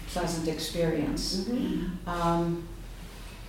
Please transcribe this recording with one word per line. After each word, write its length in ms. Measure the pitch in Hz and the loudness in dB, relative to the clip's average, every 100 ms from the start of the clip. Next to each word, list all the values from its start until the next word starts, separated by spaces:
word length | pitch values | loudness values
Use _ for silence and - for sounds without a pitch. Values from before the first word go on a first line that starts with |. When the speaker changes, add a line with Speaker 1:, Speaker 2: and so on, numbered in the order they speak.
| - | -6
Speaker 1:
pleasant 400 | 180 170 165 165 | -2 0 0 0
experience. 960 | 156 - 170 165 151 135 - - 185 220 | 0 -2 2 2 4 2 2 0 0 0
Speaker 2:
Mm-hmm. 600 | 254 - 180 180 - - | 0 2 0 0 -4 -2
Speaker 1:
Um, 600 | 170 170 170 170 170 - - - - - - - - | 2 4 6 4 0 -4 -10 -10 -12 -12 -12 -12 -12